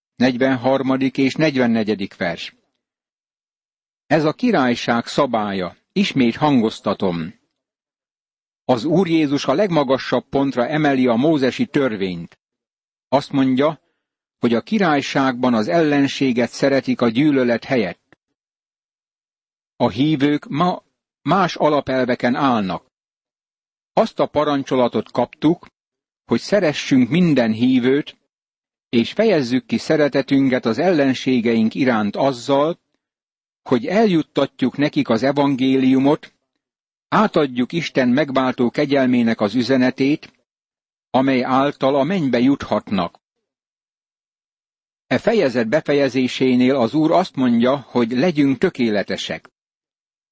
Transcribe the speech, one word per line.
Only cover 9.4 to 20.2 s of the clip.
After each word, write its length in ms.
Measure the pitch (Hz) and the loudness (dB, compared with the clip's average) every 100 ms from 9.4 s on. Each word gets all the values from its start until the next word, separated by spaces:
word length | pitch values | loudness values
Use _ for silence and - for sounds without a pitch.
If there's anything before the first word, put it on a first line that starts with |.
| - | -2
a 60 | |
legmagasabb 760 | 156 208 160 131 131 - 123 - | 0 0 0 0 -2 0 -4 -2
pontra 380 | 139 139 123 123 | -2 -2 -2 -2
emeli 400 | 151 147 135 127 | 0 0 2 2
a 80 | |
mózesi 520 | 113 151 156 127 - 120 | 2 2 2 0 -2 -2
törvényt. 720 | 147 131 107 95 87 82 _ _ _ _ _ _ _ _ | 0 -2 -4 -6 -6 -12 _ _ _ _ _ _ _ _
Azt 240 | 135 - | -4 -2
mondja, 480 | 139 131 127 151 156 _ _ _ _ _ _ | 0 0 2 0 -2 _ _ _ _ _ _
hogy 160 | 123 | 0
a 60 | 117 | 0
királyságban 920 | - 214 175 143 123 147 135 123 127 | -2 0 2 0 -2 -2 -2 0 0
az 140 | 113 107 | 0 0
ellenséget 840 | 170 156 143 139 - 135 120 117 | 0 2 2 0 0 0 0 -2
szeretik 500 | - 139 135 - 120 | -2 0 0 -2 0
a 80 | 120 | 0
gyűlölet 560 | 113 156 135 123 117 | 2 2 2 0 -2
helyett. 540 | - 131 92 - _ _ _ _ _ _ _ _ _ _ _ _ _ _ _ _ _ _ | -2 -2 -2 -8 _ _ _ _ _ _ _ _ _ _ _ _ _ _ _ _ _ _
A 120 | 123 | -4
hívők 580 | 98 151 151 | 0 0 2